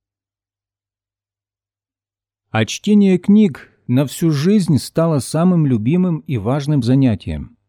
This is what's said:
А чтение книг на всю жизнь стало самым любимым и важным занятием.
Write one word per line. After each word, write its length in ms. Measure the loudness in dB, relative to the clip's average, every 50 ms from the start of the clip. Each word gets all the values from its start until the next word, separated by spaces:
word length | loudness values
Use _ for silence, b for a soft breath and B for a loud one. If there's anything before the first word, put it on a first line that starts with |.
| _ _ _ _ _ _ _ _ _ _ _ _ _ _ _ _ _ _ _ _ _ _ _ _ _ _ _ _ _ _ _ _ _ _ _ _ _ _ _ _ _ _ _ _ _ _ _ _ _ _
А 140 | -2 -2 -2
чтение 540 | -2 -6 -8 -2 0 2 4 4 4 2 0
книг 520 | 2 2 4 4 4 2 0 -6 -18 _ _ _ _
на 200 | -2 0 0 0
всю 240 | -2 -4 -2 -2 -2
жизнь 480 | 0 0 0 2 2 2 2 2 0 0
стало 400 | -2 -4 -4 -2 -2 0 0 -2
самым 480 | -4 -4 -4 0 0 2 2 2 0
любимым 540 | 0 0 -2 0 0 0 0 0 -2 -2 -6
и 180 | -6 -6 -6 -6
важным 440 | -4 -2 -4 -4 -2 -2 -2 -2 0
занятием. 760 | 2 2 2 2 2 0 -2 -6 -8 -10 -10 -10 -14 _ _ _